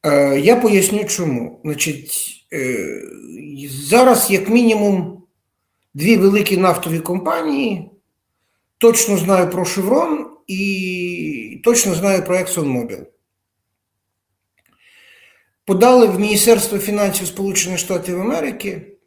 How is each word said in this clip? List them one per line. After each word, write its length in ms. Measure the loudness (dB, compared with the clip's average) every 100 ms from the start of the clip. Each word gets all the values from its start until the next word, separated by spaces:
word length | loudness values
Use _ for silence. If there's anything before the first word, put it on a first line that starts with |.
Е, 380 | 2 2 2 2
я 160 | 4 4
поясню 480 | 4 4 2 -2
чому. 560 | -4 -4 -4 -4 -6 -10
Значить, 680 | -10 -6 -6 -8 -8 -8 -8 -12 _
е, 500 | -8 -6 -4 -6 -10 -14 -18 -18 -18 -16 -16 -14
зараз 600 | -12 2 4 6 4 2
як 180 | 0 2
мінімум 760 | 4 4 2 2 0 -2 -10 _ _ _ _ _ _ _
дві 220 | -4 2 4
великі 400 | 4 2 0 2
нафтові 420 | 2 0 -2 -6
компанії, 920 | -4 -6 -4 -4 -2 -2 -2 -4 -10 _ _ _ _ _ _ _ _ _
точно 380 | 4 4 0 -2
знаю 340 | 2 2 2
про 140 | -2
Chevron 600 | -4 -4 0 0 0 -4 -8 -18 _
і 1120 | -6 -4 -4 -4 -6 -6 -8 -8 -10 -12 -4
точно 300 | 0 0 0
знаю 300 | 0 0 0
про 120 | 0 -2
ExxonMobil, 680 | -2 -4 -2 -4 -6 -12 -16 _ _ _ _ _ _ _ _ _ _ _ _ _ _ _ _ _ _ _ _ _ _ _ _ _
подали 420 | -2 4 6 8 6
в 140 | 2
Міністерство 580 | 0 2 4 4 2 -4
фінансів 480 | -4 -2 -2 -2 -6
Сполучених 520 | -6 -4 -2 -4 -6
Штатів 420 | -4 -4 -4 -6
Америки 760 | -4 -4 -4 -6 -10 -12 -16 _